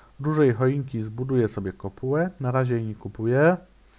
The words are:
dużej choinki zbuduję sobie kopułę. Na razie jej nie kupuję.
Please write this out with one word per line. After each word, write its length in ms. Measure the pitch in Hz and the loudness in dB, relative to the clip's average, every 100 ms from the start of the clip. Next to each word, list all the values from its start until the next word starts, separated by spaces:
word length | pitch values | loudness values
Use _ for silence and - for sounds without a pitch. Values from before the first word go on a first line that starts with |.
| - - | -20 -8
dużej 340 | 139 156 143 | -2 4 4
choinki 500 | 113 127 139 131 117 | 4 2 0 -4 -6
zbuduję 440 | 110 110 131 131 110 | -6 -6 -2 0 0
sobie 260 | - 95 | 0 -6
kopułę. 560 | 92 98 - 131 143 180 185 | -6 -10 -8 -4 -2 -2 -4
Na 120 | 127 | -2
razie 240 | 131 127 120 | 0 0 -2
jej 100 | 113 | -4
nie 100 | 104 | -8
kupuję. 600 | - 104 113 131 156 180 - _ _ | -12 -6 0 4 4 2 -4 _ _